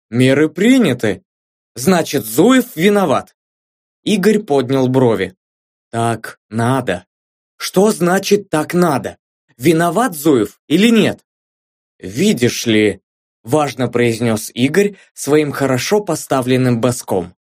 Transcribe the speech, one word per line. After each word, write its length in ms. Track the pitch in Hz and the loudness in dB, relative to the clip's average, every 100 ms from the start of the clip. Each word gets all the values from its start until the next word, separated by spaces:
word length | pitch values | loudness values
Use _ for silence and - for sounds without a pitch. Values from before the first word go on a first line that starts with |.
| _ | _
меры 380 | 117 127 139 156 | 0 2 2 0
приняты. 760 | 175 220 262 185 117 107 92 _ _ _ _ _ | 2 2 4 2 0 -4 -4 _ _ _ _ _
Значит, 500 | 110 139 180 151 143 | -4 0 0 0 -6
Зуев 520 | 110 117 214 262 247 151 | -2 2 4 4 0 -2
виноват». 580 | 196 202 175 110 - _ _ _ _ _ _ _ | 0 2 0 -2 -4 _ _ _ _ _ _ _
Игорь 340 | 160 202 196 214 | -4 0 2 0
поднял 480 | - 139 123 135 127 | 0 -2 0 0 0
брови. 480 | 131 127 101 90 - _ _ _ _ _ | 2 2 0 -4 -10 _ _ _ _ _
«Так 480 | 117 117 110 - - _ | -4 -4 -4 -10 -20 _
надо». 560 | 110 117 135 123 87 - _ _ _ _ - | -4 -2 -2 -2 -6 -10 _ _ _ _ -14
«Что 340 | - 185 214 | -4 0 2
значит 580 | 214 175 190 190 202 196 | 2 0 0 0 -2 0
«так 260 | 151 151 | -6 -2
надо»? 440 | 175 175 127 95 - _ _ _ - | 0 0 0 -6 -14 _ _ _ -2
Виноват 580 | 139 160 170 170 247 | 0 2 0 0 -2
Зуев 460 | 160 165 131 101 - - | 0 2 2 0 -6 -2
или 220 | 160 233 | 2 4
нет?» 340 | 226 143 - _ _ _ _ _ _ _ _ | 4 2 -2 _ _ _ _ _ _ _ _
«Видишь 680 | 92 110 202 - 120 - 120 | -10 -2 0 2 0 0 0
ли», 340 | 107 104 - _ _ _ _ 113 | 2 0 -2 _ _ _ _ -2
важно 420 | 151 143 - 123 | -2 -2 -4 -4
произнес 640 | 120 120 113 120 107 - | -2 -2 0 -2 -4 -6
Игорь 440 | 113 131 196 202 190 _ | -4 0 0 -2 -4 _
своим 380 | - 135 151 147 | -10 0 0 0
хорошо 480 | 139 135 127 - 208 | -2 -2 -2 0 -2
поставленным 800 | 208 156 - 139 123 127 127 117 | -2 -6 -4 -4 0 0 0 0
баском. 540 | 135 - - 98 85 - | 0 -2 -4 -4 -6 -12